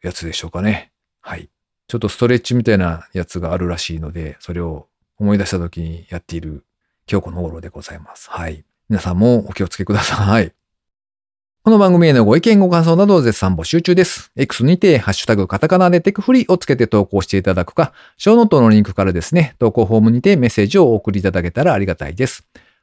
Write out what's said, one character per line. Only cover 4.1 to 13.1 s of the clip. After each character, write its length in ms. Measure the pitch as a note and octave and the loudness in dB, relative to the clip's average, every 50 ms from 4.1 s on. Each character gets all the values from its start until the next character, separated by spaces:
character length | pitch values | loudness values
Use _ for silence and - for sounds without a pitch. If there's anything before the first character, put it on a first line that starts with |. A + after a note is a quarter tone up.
で、 260 | D#2+ E2+ D#2+ D2+ C#2 - | -10 -12 -12 -12 -14 -16
そ 140 | - - F2 | -14 -12 -10
れ 80 | F2 | -8
を 260 | E2+ E2 D#2+ D2+ - _ _ _ _ _ _ - | -8 -8 -10 -12 -16 _ _ _ _ _ _ -6
思 160 | G#2 G#2 G#2 | -2 0 0
い 40 | G2+ | 0
出 80 | G2 | -2
し 60 | - | -4
た 80 | - F#2 | -4 -6
時 220 | E2+ E2+ - - | -6 -8 -8 -8
に 240 | E2+ D#2+ E2 E2 E2 _ | -10 -10 -10 -12 -14 _
や 80 | - F2 | -14 -14
っ 20 | |
て 140 | - - - | -12 -12 -12
い 60 | E2 | -12
る 240 | D#2+ D#2+ D2+ D2 - _ _ _ _ _ _ _ _ - | -12 -12 -14 -14 -18 _ _ _ _ _ _ _ _ -6
今 120 | - G2 | -4 -4
日 40 | - | -4
こ 60 | - | -6
の 100 | F2 F2 | -8 -10
頃 200 | F2+ E2 D#2+ E2 | -10 -10 -10 -14
で 80 | E2+ - | -16 -18
ご 120 | - - | -18 -18
ざ 140 | - - - | -20 -18 -20
い 40 | E2 | -20
ま 160 | D#2 - - | -20 -20 -20
す。 140 | - - - | -20 -20 -16
は 180 | - - E2+ D#2+ | -12 -12 -10 -10
い。 140 | D#2 D#2 - _ _ _ _ - | -12 -14 -18 _ _ _ _ -6
皆 120 | G#2+ F#2+ | -6 -4
さ 120 | - F#2 F2 | -4 -4 -2
ん 60 | F2+ | 0
も 280 | G#2 A#2+ B2 A#2 G2+ - | 2 2 2 2 -2 -4
お 60 | G2 | -8
気 100 | - G2 | -8 -8
を 40 | F2 | -8
つ 100 | - - | -8 -8
け 80 | G2 | -6
く 80 | - G#2 | -4 -2
だ 80 | G#2 | -2
さ 400 | - - - - G2+ G2 G2+ A2+ | -2 -2 -2 -2 0 2 2 2
い。 120 | G#2 - - _ _ _ _ _ _ _ _ _ _ _ _ _ _ _ _ _ _ _ _ _ _ | 0 -2 -6 _ _ _ _ _ _ _ _ _ _ _ _ _ _ _ _ _ _ _ _ _ _
こ 60 | - | 2
の 80 | A3+ G#3 | 4 6
番 120 | G3+ F#3+ | 6 4
組 180 | F3+ F3 E3+ D#3+ | 4 4 4 4
へ 40 | C#3+ | 4
の 120 | B2+ A2+ | 4 4
ご 120 | G#2 A2+ D#3+ | 4 4 4
意 40 | |
見 180 | E3+ A#3 A3 G3+ | 4 4 4 4
ご 100 | G3 F3+ | 4 4
感 160 | F3 E3+ E3 | 2 2 2
想 100 | E3 E3 | 4 4
な 120 | E3+ G3 | 4 4
ど 80 | G3+ | 4